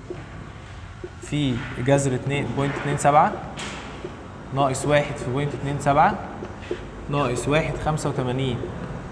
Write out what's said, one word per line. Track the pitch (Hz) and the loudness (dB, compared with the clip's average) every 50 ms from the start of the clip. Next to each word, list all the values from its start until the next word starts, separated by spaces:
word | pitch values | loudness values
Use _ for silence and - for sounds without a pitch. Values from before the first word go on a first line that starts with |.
| - - 359 - - - - - - - - - - - - - - - - - - - - - | -12 -12 -10 -10 -10 -12 -12 -12 -12 -12 -14 -14 -14 -14 -14 -14 -12 -14 -12 -12 -12 -12 -12 -12
في | - - 143 147 147 131 120 117 - - - - 123 | -8 -4 -2 0 0 2 0 0 -2 -6 -6 -2 4
جذر | 135 143 139 139 135 127 | 4 6 6 6 2 0
اتنين | 123 - 139 143 139 104 110 107 | 0 0 0 0 0 -2 -2 0
بوينت | 135 139 143 139 - | 0 0 0 0 -2
اتنين | - 143 143 139 | -2 -2 0 4
سبعة | - 143 143 151 175 208 190 - - - - - - - - - - - - - - - - - - - - - - - 131 | 6 8 8 8 8 6 2 -2 -8 -8 -8 -8 -8 -8 -8 -10 -10 -10 -12 -10 -10 -10 -10 -10 -12 -14 -14 -12 -10 -4 0
ناقص | 135 139 131 131 - - | 2 2 2 2 0 2
واحد | 143 147 147 143 - 139 | 4 4 4 4 4 -4
في | - - 127 | -6 -4 -2
بوينت | 120 139 147 147 - | -2 0 0 -2 -2
اتنين | - 143 139 147 139 | -4 -4 -4 -2 0
سبعة | - 147 139 147 165 202 208 - - - - - - - - - - - - - - - - - - - | 2 4 6 8 8 6 4 0 -6 -8 -10 -10 -10 -10 -10 -12 -8 -8 -6 -6 -8 -12 -12 -10 -6 -2
ناقص | 143 143 143 120 123 120 - 139 | 0 2 2 2 0 0 0 2
واحد | 143 160 156 143 135 - - | 2 2 2 0 -2 -2 0
خمسة | 151 156 151 - 151 | 0 0 0 0 0
وتمانين | 123 139 127 123 123 131 135 131 113 - - - - - - - - - - - | 0 0 0 0 0 0 0 0 0 -2 -4 -6 -6 -8 -8 -8 -8 -8 -8 -10